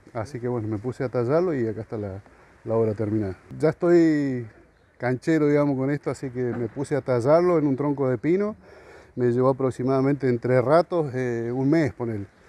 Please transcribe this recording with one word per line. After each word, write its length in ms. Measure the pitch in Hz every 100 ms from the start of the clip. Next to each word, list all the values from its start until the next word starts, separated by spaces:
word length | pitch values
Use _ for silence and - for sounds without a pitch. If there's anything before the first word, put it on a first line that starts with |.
| -
Así 240 | 123 104 123
que 80 | 123
bueno, 220 | 123 107
me 100 | 110
puse 240 | 117 120
a 60 | 131
tallarlo 440 | 127 120 156 185
y 120 | 143 113
acá 140 | 107
está 180 | 110 117
la, 240 | 104 95 - - - _
la 100 | -
obra 200 | 113 113
terminada. 400 | 104 107 107 101 92 - 131
Ya 120 | 151
estoy 760 | 156 175 175 160 151 139 127 113 - - _ _ -
canchero, 520 | 123 127 - 160 147
digamos, 280 | 147 147 131
con 140 | 135
esto, 180 | 147 -
así 220 | 131 139
que 100 | 120
me 280 | 123 117 117
puse 260 | - -
a 60 | 143
tallarlo 580 | - 123 117 160 180 170
en 80 | 147
un 80 |
tronco 340 | 127 147 139 135
de 80 | 127
pino. 380 | 147 185 208 214 - - - - - -
Me 160 | 123
llevó 160 | 120 127
aproximadamente 800 | 131 131 - 127 135 135 143 131
entre 340 | 120 123 127
ratos, 480 | 120 160 170 175 147
eh, 360 | 123 127 117 117
un 160 | 127 135
mes, 240 | 165 143
ponele, 320 | - 120 107 98 _